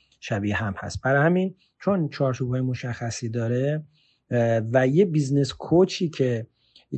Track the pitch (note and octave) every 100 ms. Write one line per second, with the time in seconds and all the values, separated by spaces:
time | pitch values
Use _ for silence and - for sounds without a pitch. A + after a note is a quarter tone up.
0 | _ _ - G#2 G#2 G2+ A2 F#2+ G2+ -
1 | C3 C#3 D#3 F3+ F#3 F3+ _ _ - G3
2 | D3 - C3+ B2 B2 B2+ C3 B2 B2+ A#2
3 | A#2 - A#2 A#2 A2+ B2 C#3 D#3 D3+ _
4 | _ _ _ B2 A#2 A2+ A2 C3 C3 D3
5 | G3 D#3 C3+ C#3+ C3+ - - E3 F#3 -
6 | E3+ - C3 A#2 A2+ _ _ _ _